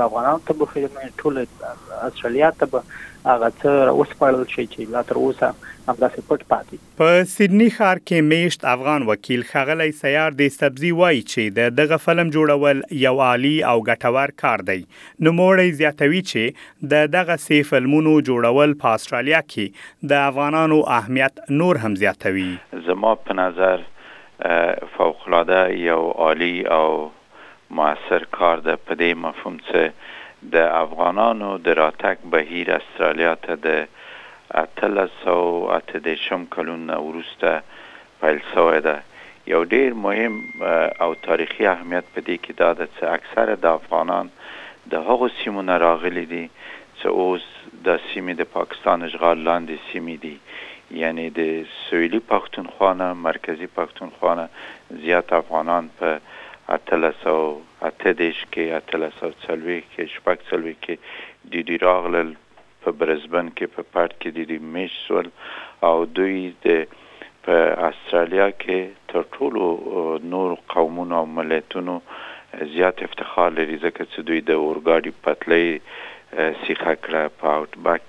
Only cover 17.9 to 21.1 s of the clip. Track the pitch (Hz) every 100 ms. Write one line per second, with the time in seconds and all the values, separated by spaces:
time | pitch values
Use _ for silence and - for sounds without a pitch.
17.9 | 151 156 151 131 120 117 131 147 147 123
18.9 | 110 - 127 131 160 147 - 95 - -
19.9 | - 143 143 139 135 143 160 160 156 -
20.9 | 120 104